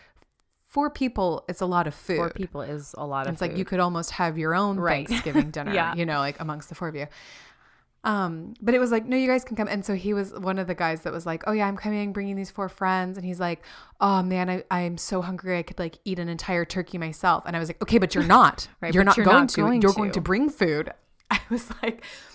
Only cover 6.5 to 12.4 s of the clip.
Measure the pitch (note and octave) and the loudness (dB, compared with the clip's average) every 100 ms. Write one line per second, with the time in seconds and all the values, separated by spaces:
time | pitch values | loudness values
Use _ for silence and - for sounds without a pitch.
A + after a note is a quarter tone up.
6.5 | D3+ - D#3+ F3 D3+ D3 - - - - | -8 -10 -10 -8 -6 -10 -12 -20 -20 -20
7.5 | - _ _ _ _ - G#3 F#3 E3 F3 | -20 _ _ _ _ -2 0 -2 -4 -10
8.5 | A3+ G3+ B3 B3 A3+ A3 B3+ B3+ B3+ B3+ | -6 0 2 2 0 0 0 2 0 -2
9.5 | A3+ G#3+ G#3 G3 G3 F#3+ G#3 G3 - F#3 | -4 -2 -2 -4 -4 -2 -2 -4 -6 -4
10.5 | F#3+ F#3 - E3+ E3 D#3+ E3 E3+ E3 - | -4 -4 -2 -2 -2 -6 -6 -6 -6 -2
11.5 | G#3+ G3+ G3+ G#3+ G#3 G#3 G3 G3 G3 | 0 0 -2 -4 -4 -4 -4 -6 -6